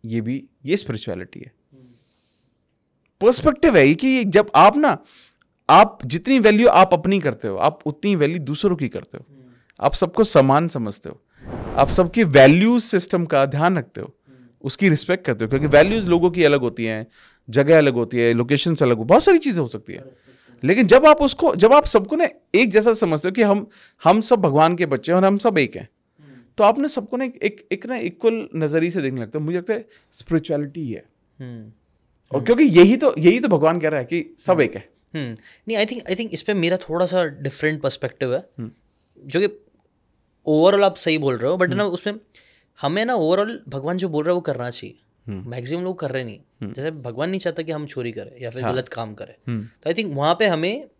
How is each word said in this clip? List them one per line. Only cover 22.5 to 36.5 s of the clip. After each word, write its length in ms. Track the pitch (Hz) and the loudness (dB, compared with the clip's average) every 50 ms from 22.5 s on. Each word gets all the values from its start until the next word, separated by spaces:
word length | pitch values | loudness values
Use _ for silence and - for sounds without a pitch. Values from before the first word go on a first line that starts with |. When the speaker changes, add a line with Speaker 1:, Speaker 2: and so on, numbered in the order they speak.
| - | 2
Speaker 1:
एक 160 | 196 262 220 | 2 2 4
जैसा 240 | 185 214 214 233 220 | 2 2 2 2 0
समझते 340 | 220 226 170 160 151 - 180 | 0 0 -2 -2 -2 -4 -4
हो 40 | |
कि 100 | 190 240 | -2 0
हम, 280 | 226 202 196 208 208 - _ - - _ _ _ - | 2 2 2 0 -2 -8 _ -20 -20 _ _ _ 2
हम 160 | 160 185 220 | 2 2 2
सब 160 | 220 - 247 | 2 2 0
भगवान 400 | 214 180 160 135 151 160 165 175 | 2 2 0 2 4 2 2 2
के 100 | 170 175 | -2 -2
बच्चे 260 | 147 139 120 - 156 | -2 -2 -4 -2 0
हैं 40 | 170 | 0
और 80 | 185 190 | 2 2
हम 140 | 190 202 196 | 2 0 0
सब 200 | 202 240 196 165 | -2 0 0 0
एक 180 | 135 - - | -2 -2 -6
हैं, 120 | 90 101 - _ _ _ _ _ _ | -14 -18 -18 _ _ _ _ _ _
Speaker 2:
हम्म। 180 | 147 143 135 123 _ _ _ - | -20 -20 -20 -20 _ _ _ 2
Speaker 1:
तो 60 | 214 | 2
आप 140 | 208 226 277 | 2 2 2
ना 100 | 277 294 | -4 -4
सबको 280 | - 262 208 - - | -6 -8 -8 -8 -8
ना 80 | 247 269 | -8 -8
एक, 160 | 254 254 - | -8 -8 -6
एक, 260 | - 208 208 - - _ | -8 -8 -8 -8 -10 _
एक 140 | 185 180 - | -10 -10 -8
ना 100 | 233 254 | -10 -10
इक्वल 520 | 240 117 175 175 _ - 226 226 226 - - - | -8 -8 -10 -10 _ -2 -2 -2 -2 -8 -10 -6
नज़रिए 340 | 160 156 147 147 165 160 175 | -6 -4 -2 -2 -2 -2 -2
से 120 | 165 190 | -4 -4
देखने 180 | 143 135 127 127 | -6 -6 -6 -8
लगते 180 | 113 110 117 151 | -12 -10 -8 -8
हो। 60 | 151 | -8
मुझे 140 | 156 175 180 | -6 -6 -8
लगता 160 | 175 202 214 | -6 -6 -8
है 140 | 226 220 _ _ _ _ _ | -8 -8 _ _ _ _ _
स्पिरिचुअलिटी 800 | _ - - - 165 160 156 - 156 147 147 139 143 165 156 123 | _ -20 -8 -4 -4 -4 -4 -4 -6 -6 -6 -8 -10 -12 -10 -10
है। 120 | 107 - _ _ _ _ _ _ _ _ | -10 -12 _ _ _ _ _ _ _ _
Speaker 2:
हम्म। 220 | 135 123 120 113 107 110 113 _ _ _ _ _ _ _ _ _ _ _ | -18 -18 -18 -18 -20 -20 _ _ _ _ _ _ _ _ _ _ _ _
Speaker 1:
और 60 | - | -8
Speaker 2:
हम्म। 80 | 139 120 | -6 0
Speaker 1:
क्योंकि 200 | - 240 240 311 | 0 2 4 4
यही 320 | 269 160 170 175 196 247 | 6 8 8 8 8 6
तो, 180 | 247 311 277 - 156 | 2 0 0 0 4
यही 220 | 156 175 185 254 | 2 2 2 4
तो 80 | 240 262 | 0 0
भगवान 320 | 185 151 151 156 165 175 | 0 2 2 0 0 0
कह 80 | 156 156 | -4 -4
रहा 120 | 156 143 | -4 -4
है 60 | 123 | -6
कि 300 | - 165 170 156 - - - | -6 -8 -8 -8 -10 -16 -10
सब 140 | - - | -2 -2
Speaker 2:
हम्म। 100 | 185 160 | 0 0
Speaker 1:
एक 120 | 135 107 - | 0 -2 -2
है। 140 | 98 - _ _ _ _ _ - | -10 -18 _ _ _ _ _ -10
Speaker 2:
हम्म। 220 | 160 139 120 113 107 _ - _ _ _ - | -10 -10 -10 -12 -16 _ -20 _ _ _ -6
नहीं, 100 | 226 208 | -2 -2
I 80 | 214 | -2
think, 200 | 220 254 233 - | -4 -4 -12 -8
I 60 | - | -8
think 160 | 190 185 233 220 | -6 -6 -6 -8
इस 120 | - 160 | -8 -10
पे 120 | - - | -6 -4